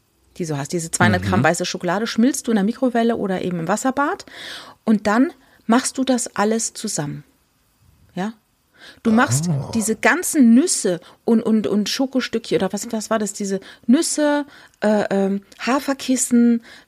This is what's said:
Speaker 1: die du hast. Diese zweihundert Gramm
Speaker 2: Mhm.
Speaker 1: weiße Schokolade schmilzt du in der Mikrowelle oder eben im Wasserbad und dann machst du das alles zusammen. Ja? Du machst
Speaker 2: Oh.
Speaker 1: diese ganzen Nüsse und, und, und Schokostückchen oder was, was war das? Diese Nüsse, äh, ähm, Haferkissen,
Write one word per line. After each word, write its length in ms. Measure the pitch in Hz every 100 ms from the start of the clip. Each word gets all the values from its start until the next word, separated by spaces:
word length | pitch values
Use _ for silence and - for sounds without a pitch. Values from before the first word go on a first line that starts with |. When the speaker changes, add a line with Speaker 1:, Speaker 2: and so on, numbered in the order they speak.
| _ _ _ -
Speaker 1:
die 80 | 165
du 100 | 143
hast. 160 | 143
Diese 180 | 175 165
zweihundert 320 | - 180 180
Gramm 180 | 190 185
Speaker 2:
Mhm. 40 |
Speaker 1:
weiße 200 | 160 170 175
Schokolade 400 | 185 180 185 226
schmilzt 400 | - 247 302 -
du 60 |
in 40 | 214
der 80 |
Mikrowelle 520 | 196 - 254 233 233 226
oder 260 | 196 185
eben 160 | 180 175
im 80 | 165
Wasserbad 560 | 208 262 262 285 392 - - - - - -
und 220 | - 220 -
dann 260 | 220 320 - _ _ -
machst 320 | 233 - -
du 60 |
das 320 | 262 247 - -
alles 380 | 208 226 -
zusammen. 500 | - 214 - 147 147 - _ _ _ _ _ _ _ _
Ja? 180 | 175 202 - _ _ _ _ - -
Du 60 | 226
machst 360 | 220 269 131 175
Speaker 2:
Oh. 220 | 143 -
Speaker 1:
diese 220 | 226 214 220
ganzen 580 | 214 285 359 320 233
Nüsse 460 | 233 349 - 196 170 - -
und, 160 | - 226
und, 260 | - 220 202
und 200 | 208 196
Schokostückchen 680 | - 269 262 - 226 - -
oder 140 | 185
was, 180 | 202 233
was 160 | 220 -
war 80 | 220
das? 120 | 208
Diese 280 | - 196 196 - - -
Nüsse, 580 | 277 330 - 294 294 285 - - _
äh, 240 | 208 214 -
ähm, 320 | 196 196 196 - -
Haferkissen, 1000 | - 269 277 269 - 254 - 240 240 233 - -